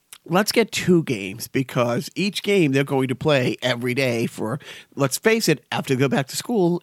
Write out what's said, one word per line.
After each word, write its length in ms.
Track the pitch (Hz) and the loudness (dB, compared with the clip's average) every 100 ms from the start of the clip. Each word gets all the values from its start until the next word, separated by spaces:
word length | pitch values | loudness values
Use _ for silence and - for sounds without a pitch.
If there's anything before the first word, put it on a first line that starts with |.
| _ - - | _ -18 -2
"Let's 260 | 175 208 | 0 2
get 200 | 240 220 | 0 0
two 320 | - - 175 | 0 2 2
games, 440 | 139 110 95 117 - | 2 -4 -6 -10 -6
because 600 | 127 131 131 120 120 139 - | -4 -2 0 0 0 -4 -4
each 280 | 196 - | -4 -2
game 280 | 202 202 151 | 0 2 4
they're 120 | 135 | 2
going 240 | 139 139 175 | 2 0 0
to 60 | - | -2
play 420 | 156 143 131 - | 2 2 2 -2
every 320 | 127 120 123 | -2 -2 -2
day 320 | 123 131 117 113 | 0 0 0 -2
for, 340 | - 110 139 - - - - | -4 -6 -6 -10 -20 -12 -2
let's 220 | 139 - | -2 0
face 300 | 220 226 175 | 2 2 2
it, 140 | 147 - | 0 -2
after 220 | 117 - 131 | -6 -2 0
they 40 | |
go 80 | 139 | 2
back 200 | 143 139 | 0 -2
to 100 | - | -6
school, 440 | - 233 170 175 | -2 0 2 0